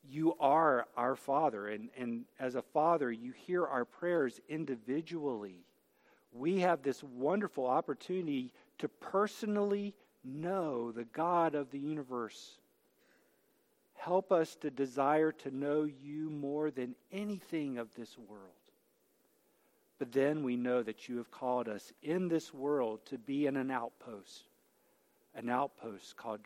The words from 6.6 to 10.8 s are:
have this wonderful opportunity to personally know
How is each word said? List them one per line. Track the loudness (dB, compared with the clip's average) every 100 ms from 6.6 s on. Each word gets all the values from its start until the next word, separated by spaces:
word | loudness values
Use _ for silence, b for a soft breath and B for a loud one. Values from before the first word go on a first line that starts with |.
have | 4 2
this | 0 -4
wonderful | -8 -2 0 2 0 -2 2
opportunity | 2 0 -6 -4 -4 0 -2 -4 b b -8
to | -8
personally | _ -2 2 2 0 -2 0 2 0 -2 -8 b b
know | -12 -6 -2 0 0 -2